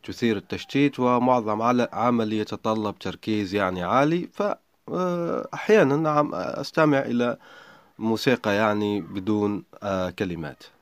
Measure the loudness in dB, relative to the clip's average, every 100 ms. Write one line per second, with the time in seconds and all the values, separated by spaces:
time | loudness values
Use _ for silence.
0 | -12 -2 0 0 -4 -10 -4 2 2 2
1 | 2 2 4 2 0 0 2 2 0 0
2 | 0 2 0 -2 -4 -4 -2 -2 -2 -4
3 | -10 -8 -4 -2 0 0 0 -2 0 2
4 | 2 0 -6 -4 -4 -4 _ _ -8 -4
5 | -2 -4 -4 -4 -6 -8 4 4 6 2
6 | 2 2 0 -2 -6 -6 -4 2 4 4
7 | 2 0 0 -2 -12 -20 -20 -20 _ -6
8 | -2 0 2 0 2 2 2 2 0 -2
9 | -4 -6 -2 0 0 -2 -8 -10 -4 -2
10 | -4 -4 -6 -4 -8 -12 -20 _